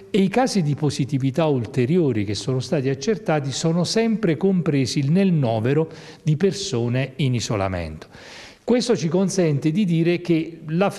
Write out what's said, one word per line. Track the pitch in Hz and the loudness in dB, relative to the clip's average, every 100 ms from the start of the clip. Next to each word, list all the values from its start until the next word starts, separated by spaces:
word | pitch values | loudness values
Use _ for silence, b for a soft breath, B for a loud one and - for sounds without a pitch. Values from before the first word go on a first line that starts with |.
| - | -2
e | 208 | 0
i | 190 | 2
casi | 233 262 202 | 2 2 2
di | 147 | 0
positività | 143 147 139 131 139 135 127 156 | 0 0 -2 -2 0 0 0 2
ulteriori | 135 104 131 123 180 151 107 | 0 0 0 2 2 2 0
che | 101 | -2
sono | 101 - 127 | -4 -4 -4
stati | - 156 131 | -2 -2 -2
accertati | 135 226 208 - 156 135 | -2 -2 -2 0 -2 -2
sono | 123 165 175 | -2 0 0
sempre | 156 226 226 214 175 151 | 0 0 0 0 0 0
compresi | 190 185 165 143 127 151 135 | 2 2 2 0 0 0 2
nel | 175 196 | 2 4
novero | 160 123 113 120 147 160 B B B | 2 2 0 2 2 0 B B B
di | 156 147 | -2 2
persone | 196 - - 120 120 127 135 - | 2 0 -4 -2 0 0 -2 -2
in | 135 | 0
isolamento. | 120 - 110 95 92 80 80 - B B B B B - | 0 -2 -2 -2 -2 -6 -10 -16 B B B B B 0
Questo | 247 - 208 | 2 2 0
ci | 160 | 0
consente | 180 190 190 165 139 156 | 0 0 2 2 2 0
di | 165 | 0
dire | 196 165 165 175 | 2 2 2 0
che | 175 160 160 - 156 | 0 0 -2 -10 -6
la, | 165 196 | 0 0